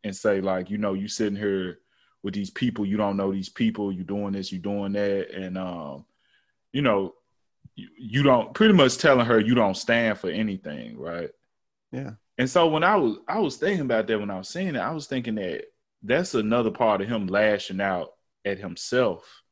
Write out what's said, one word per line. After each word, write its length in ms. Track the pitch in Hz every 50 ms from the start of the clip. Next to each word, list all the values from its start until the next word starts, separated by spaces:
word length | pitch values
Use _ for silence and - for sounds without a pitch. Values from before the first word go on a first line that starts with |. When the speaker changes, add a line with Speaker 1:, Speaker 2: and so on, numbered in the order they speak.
| _
Speaker 1:
and 100 | 104 95
say, 260 | - - 110 101 98
like, 280 | 95 95 92 92 90 90
you 60 | 104 104
know, 140 | 107 101 95
"You 160 | 95 98 104
sitting 280 | - - 113 104 101 98
here 420 | 104 101 98 95 92 90 85 _ _ _ _ _ _ _ _ _ _
with 120 | 101 95
these 160 | 104 101 95
people, 340 | - - 127 123 113 113 104
you 120 | 98 101
don't 200 | 104 107 101 98
know 160 | 98 98 98 98
these 160 | 98 92 -
people, 420 | _ - 117 110 110 107 104 101
you 140 | 95 90 92
doing 280 | 82 101 101 104 101 98
this, 200 | 98 95 - 98
you 60 | 92
doing 340 | 85 101 101 101 101 98 98
that, 380 | 104 101 101 98 98 92 -
and, 260 | - 92 95 92 92
um, 480 | 95 92 92 87 85 78 73 69 69 - _ _ _ _ _ _ _ _ _ _ _ _ _ _
you 100 | 139 147
know, 320 | 127 107 98 98 90 - _ _ _ _ _ _ _ _ _ _ - _
you, 120 | - - - _
you 260 | - 131 110 101 135 139
don't," 300 | 139 127 120 110 110 -
pretty 200 | - 214 220 202
much 240 | 180 139 127 123 -
telling 280 | - 160 135 127 120
her 140 | 117 120 110
you 140 | 107 110 123
don't 220 | 123 113 98 92
stand 420 | - - - 117 117 117 110 104 -
for 120 | - 90
anything, 680 | 80 95 110 107 98 95 _ 76 73 67 58 57 57 -
right? 320 | - 85 85 85 85 73 - _ _ _ _ _ _ _ _ _ _ _ -
Speaker 2:
Yeah. 200 | 127 139 131 117 - _ _ _ -
Speaker 1:
And 100 | 123 131
so 200 | - 180 170 165
when 160 | 156 156 165
I 120 | 180 214
was, 220 | 202 151 117 - - -
I 120 | - - 220
was 160 | 208 151 -
thinking 240 | - - 185 208 180 147
about 220 | 127 120 110 110
that 120 | 107 113 107
when 100 | 104 101
I 80 | 98 92
was 100 | 95 -
saying 280 | - 170 190 190 151
it, 0 |
I 160 | 120 90 117 165
was 140 | 156 147
thinking 280 | - 139 131 120 117 110
that 280 | 107 98 90 78 - - - _ _ _ _ _ _ -
that's 320 | 101 123 156 180 185 -
another 360 | 120 107 107 113 123 117 110
part 300 | - - 123 110 104 98
of 80 | 98 107
him 180 | 120 110 101
lashing 540 | 92 95 101 107 107 104 101 - - 95 95
out 340 | 101 98 95 87 80 - - _ _ _ _ _ _
at 140 | 101 98 92
himself 840 | 101 92 85 - - - - 123 127 110 90 80 - - - - _ _